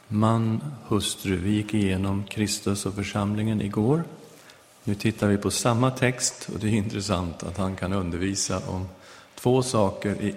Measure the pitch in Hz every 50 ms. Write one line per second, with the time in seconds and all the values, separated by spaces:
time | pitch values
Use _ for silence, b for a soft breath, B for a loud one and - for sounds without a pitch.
0 | - - 107 104 110 110 113 117 113 110 110 113 147 147 143 - - - 113 101
1 | 101 - - - - 98 95 87 87 104 104 104 104 104 - 107 101 95 95 92
2 | 98 98 98 98 101 - - 110 107 101 - - - - 101 101 - 98 95 101
3 | 98 - - 107 101 101 104 104 107 110 110 104 104 101 101 107 104 120 147 170
4 | 165 - B B B B B B B B B B B B - - - 110 101 101
5 | - 110 107 - 107 104 101 101 - 98 - - - 127 117 113 127 131 127 -
6 | 131 120 131 - - - - - - - - 95 107 107 110 110 98 110 107 104
7 | 98 - 95 87 92 85 80 - - 82 85 101 95 95 95 90 95 90 95 98
8 | 92 85 85 85 92 98 98 95 - - - - - - 92 92 92 92 B B
9 | B B B B B B - - - 123 127 131 127 127 - 110 101 95 95 -
10 | - 104 98 98 101 101 98